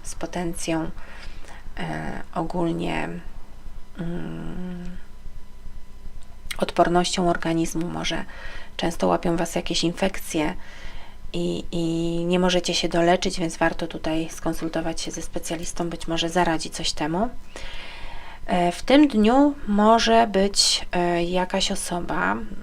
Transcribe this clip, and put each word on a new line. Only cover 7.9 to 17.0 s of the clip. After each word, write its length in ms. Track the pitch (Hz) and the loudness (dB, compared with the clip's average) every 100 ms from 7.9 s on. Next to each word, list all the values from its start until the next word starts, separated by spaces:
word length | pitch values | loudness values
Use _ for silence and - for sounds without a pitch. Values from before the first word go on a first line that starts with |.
| 160 165 165 - - - - - - | -2 -2 -2 -4 -6 -8 -6 -8 -2
często 300 | 170 170 185 | -2 2 2
łapią 300 | 170 180 170 | 2 2 0
was 180 | 165 | 0
jakieś 300 | 175 - 160 | -2 -2 0
infekcje 720 | 170 170 190 - - 165 151 185 - - - - - - - | 0 2 -2 -2 -4 -2 -2 -2 -8 -8 -8 -8 -8 -8 -6
i, 320 | 170 175 170 - | -2 -2 -2 -4
i 520 | 175 165 165 170 170 | -2 0 0 0 0
nie 140 | 170 180 | 2 4
możecie 360 | 180 180 175 | 4 2 2
się 140 | 170 170 | 0 2
doleczyć, 520 | 170 170 180 196 - | 4 4 4 2 -2
więc 160 | 165 - | -2 0
warto 300 | 165 - 165 | 0 0 -4
tutaj 420 | 160 160 160 165 | -4 -2 -2 -2
skonsultować 680 | - 165 165 165 165 165 165 | -4 -2 -2 -2 -2 -2 -4
się 100 | - | -6
ze 120 | 170 | -6
specjalistą, 680 | - 175 - 170 175 - 170 | -6 -4 -4 -4 -4 -4 -4
być 180 | 170 - | -4 -2
może 200 | 165 165 | 0 2
zaradzi 420 | 180 170 160 - | 4 4 2 -2
coś 220 | - 160 | -4 -4
temu. 360 | - | -2